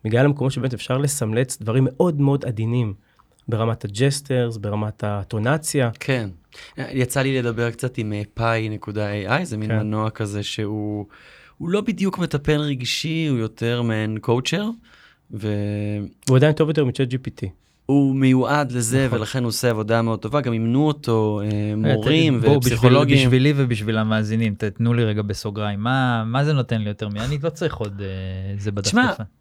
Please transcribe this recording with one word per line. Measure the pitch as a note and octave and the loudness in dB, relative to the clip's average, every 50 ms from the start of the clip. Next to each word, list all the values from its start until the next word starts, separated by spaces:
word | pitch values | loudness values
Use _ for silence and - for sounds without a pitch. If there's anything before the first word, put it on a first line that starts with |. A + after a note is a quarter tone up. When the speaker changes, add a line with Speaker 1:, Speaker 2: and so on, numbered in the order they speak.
| _ | _
Speaker 1:
מגיעה | A2 A2+ A#2 C3+ | 0 2 4 4
למקומות | D3 C#3+ C#3+ B2+ C3 | 4 4 2 0 -2
שבאמת | C3 C3+ A#2+ C3 B2 | -2 -2 -4 -4 -4
אפשר | G#2+ - - B2+ C3 | -4 -4 -2 -2 0
לסמלץ | C#3+ C#3+ C#3 - A#2+ G#2+ A2 A2+ C3+ C3 - - | 0 0 -2 -2 -2 0 0 0 0 -2 -4 -8
דברים | G#2+ G#2+ A2+ C3 C#3 - | -4 0 2 2 2 2
מאוד | C3 - F3 F3+ D#3+ C#3+ | 2 0 0 0 2 2
מאוד | C#3+ C#3 C#3+ C#3 - | 2 2 2 2 -2
עדינים, | B2 A2+ G#2 A2+ A2+ A#2 B2 A#2+ G#2+ G2 - _ _ _ _ _ _ _ _ _ - | -4 -4 -2 -2 0 0 0 0 -2 -4 -8 _ _ _ _ _ _ _ _ _ -4
ברמת | A2+ G#2+ A2+ A#2 A2+ A2+ - | -2 0 0 0 -2 -2 -6
הג'סטרס, | G2+ G2+ G#2 C3 C#3+ C#3 C#3+ - - C3 B2 A#2+ A#2 A2+ A2 | -10 -2 0 0 2 2 -2 -4 -2 -2 0 0 -2 -4 -6
ברמת | G2+ G#2+ G2+ G#2 G#2+ G#2+ G#2+ _ - G#2 | -6 -4 -2 -2 -4 -4 -6 _ -4 -4
הטונציה. | G#2 G2+ G2 - - A2 G#2 A#2+ D3 D#3+ D#3 - - C#3+ B2+ A#2 A2 - | -4 -4 -6 -4 -4 -2 0 0 0 0 -2 -2 0 0 0 0 -2 -4
Speaker 2:
כן. | - - C3+ B2+ A2+ G2 F2 E2 _ _ _ - - - - - | -4 -2 -2 -2 -2 -6 -10 -12 _ _ _ -20 -20 -20 -12 -12
יצא | C3+ C3 - C3+ B2+ B2 - C#3+ | -12 -6 -2 -2 -2 0 0 -2
לי | C3 C3+ C3+ C3 | 0 0 0 0
לדבר | A#2+ A#2+ A#2 G#2+ A#2 A#2+ | 0 -2 -2 0 -2 -2
קצת | A#2 - - B2+ - - | -2 -4 -6 -6 -4 -4
עם, | A2 G#2+ G#2 | -4 -4 -4
אה, | G#2 G#2 - _ | -4 -6 -8 _
פאי | - A2+ A2+ A2+ A2+ A2 A2 | -2 0 0 2 0 0 -2
נקודה | G#2+ G#2 - - G#2 G#2+ G#2+ G2+ | -6 -8 -8 -6 -4 -4 -2 -2
איי | G#2 G#2 G2 F#2+ | -2 -4 -2 0
איי, | A#2+ D3+ F#3 | 0 0 0
זה | E3 B2 G#2+ | -2 -4 -6
מין | G#2+ G#2+ | -2 0
Speaker 1:
כן. | A2+ A2 | 0 0
Speaker 2:
מנוע | G#2+ G#2+ G#2+ G#2+ G#2+ A2 | 0 0 -2 -2 -2 -2
כזה | A2 - A2 G2+ G2+ G#2 G2+ | -2 -4 -6 -4 -4 -6 -6
שהוא, | - - - G#2+ G2+ G#2+ G#2+ G#2 G#2 G#2 G#2 G#2 - - - - - - - - - _ _ | -6 -6 -6 -4 -4 -4 -4 -4 -4 -4 -6 -8 -10 -14 -20 -20 -20 -20 -20 -20 -20 _ _
הוא | - E3+ | -6 -2
לא | F3+ G#3 | -2 -2
בדיוק | A3 A#3 G#3+ F3 G3 G3 F3+ - | 0 -2 -2 0 0 -2 0 -2
מטפל | F3+ D3+ - C#3+ C#3+ - D3+ D3 | -4 -2 -2 -2 0 0 0 0
רגשי, | D3+ D3 C#3+ B2+ B2+ A#2 - - - D#3+ D#3+ D#3+ D#3+ D3+ | 0 -2 -4 -4 -4 -4 -4 -4 -4 -4 -2 -2 0 0
הוא | C3+ A#2 | 0 0
יותר | A2 A2 - - B2+ A#2 A#2+ A#2+ | -2 -4 -4 -4 -2 -2 0 0
מעין | A#2+ A#2 A2 G#2+ G#2+ G#2+ A2 G#2+ | 0 0 0 0 -2 -2 -4 -4
קואוצ'ר, | - - A#2 B2 C3+ - - F3+ G#3 A3 A#3 A#3 _ _ - - - - _ _ _ _ | 0 0 0 0 0 -2 -2 -2 -2 -4 -6 -8 _ _ -20 -20 -20 -20 _ _ _ _
ו- | - G#2+ G#2 G#2+ G#2 G#2 G#2 G#2 G#2 G#2 G#2 G#2 G#2 G#2 G2+ - - _ _ - | -12 -6 -4 -4 -2 -2 -2 -4 -4 -4 -4 -4 -4 -4 -6 -8 -12 _ _ 2
Speaker 1:
הוא | C3 B2+ | 4 6
עדיין | C3+ D3+ D3+ | 6 4 4
טוב | D3+ D#3+ D3+ | 4 2 2
יותר | D#3 D#3+ D3 | 2 0 0
מצ'אט | B2+ A#2+ - C3+ A#2+ | 0 0 -2 -2 -2
ג'י | B2 B2+ | -2 -6
פי | C3 - | -6 -8
טי. | - - - F#2+ - _ _ _ _ _ _ | -10 -8 -10 -10 -10 _ _ _ _ _ _
Speaker 2:
הוא | - C3+ C#3+ C#3 C#3 C3+ | 2 4 4 4 4 4
מיועד | C3+ C3+ C3 B2+ C3 B2+ A2 C#3+ D3 D3 B2+ | 4 6 6 6 6 4 2 0 0 0 -2
לזה, | A#2+ B2 A#2 A2 B2 C3+ C3+ B2+ | -2 -2 -2 0 2 2 2 2
Speaker 1:
נכון. | A#2 A#2 | 0 -2
Speaker 2:
ולכן | G#2+ G#2+ - C3+ B2 | -2 -2 -2 -2 -2
הוא | A#2 | -2
עושה | G#2+ - - B2 | -2 0 0 0
עבודה | A#2 G#2+ A2 G#2 A2+ A#2 | 0 0 0 2 2 2
מאוד | A2+ A2+ A2+ G#2+ | 2 2 0 -2
טובה, | - A2 C#3 D3 | -4 -2 -2 -2
גם | C#3 B2 A#2 | 0 0 -2
אימנו | A2 A2+ A2+ A#2+ C3 D3+ D3+ | 0 0 2 2 4 2 2
אותו, | D3 D3 D3 - A2+ A2+ A2 G#2+ G#2 G#2 G2+ | 0 0 0 2 2 2 2 2 0 -2 -2
אה, | G#2+ G#2 G#2 G#2 G#2+ G#2+ G#2+ A2 | -2 -2 -2 -2 -2 -2 0 2
Speaker 3:
רגע, | - - | 2 2
ת-, | |
Speaker 2:
מורים | A2 G#2+ B2+ D3+ D#3+ E3 D#3 C3+ A#2 | 2 2 2 4 4 4 4 4 4
Speaker 3:
בואו, | - C#3 C#3+ C#3+ | 4 4 4 4
בשביל, | B2 B2+ B2 | 4 2 0
Speaker 2:
ופסיכולוגים. | A2 A2+ B2 B2 C#3 D3 B2 - C3+ C3 B2+ | 4 6 6 6 6 6 6 6 6 6 6
Speaker 3:
בשבילי | B2 B2+ C3 D3 D3+ | 4 6 4 4 4
ובשביל | C#3 C3+ B2 A#2+ G#2 G#2 G#2+ A2 A2 | 2 2 0 0 -2 -2 -2 0 0
המאזינים, | A2 A2 A2 A2 G#2+ G#2 A2 A2+ A2+ A2 G2+ G2 | 2 2 2 0 0 0 0 0 0 0 0 -2
תתנו | - G#2 F#2+ - A#2 A#2 A#2+ | -4 -4 -2 0 0 2 2
לי | A#2+ A#2 | 2 2
רגע | A2 G#2 G#2+ | 2 0 0
בסוגריים, | G#2 G2+ G2+ - - A2 G2+ G#2 G#2+ G#2 G2+ G2 | -2 -2 -4 -4 -6 -6 -6 -4 -4 -4 -4 -2
מה, | G#2 A#2+ C3 C3+ C3 B2+ A#2+ A2+ A2 | -2 0 0 0 2 0 0 0 -2
מה | A2 A#2 C3 C#3+ | -2 0 0 0
זה | D3+ D#3 | 2 2
נותן | C#3 A#2+ - A#2+ A2 | 0 0 0 -2 -2
לי | G#2+ G#2 | -2 -2
יותר | G#2 - A2 G#2 | -4 -4 -6 -6
מ-, | G#2 G#2 | -4 -4
אני | A2+ C3 D3 D3 C#3+ | -4 -4 -4 -2 -4
לא | E3 | -6
צריך | D#3+ - - D#3 - | -4 -2 -4 -4 -4
עוד, | - A2+ G#2 G2+ G2 | -4 -6 -8 -6 -8
אה, | G2+ F#2+ F#2+ F#2+ F#2 F#2 F#2 F#2 F#2+ G2 G2 G2 | -8 -8 -6 -6 -6 -6 -6 -6 -6 -6 -6 -4
זה | G2 G#2 | -4 -4
Speaker 2:
תשמע, | G2+ G2+ G2 - - A3+ B3+ A#3+ | -4 -2 -4 0 2 2 2 2
Speaker 3:
בדפדפה. | F#3 - A2+ - _ _ | 0 -4 -10 -14 _ _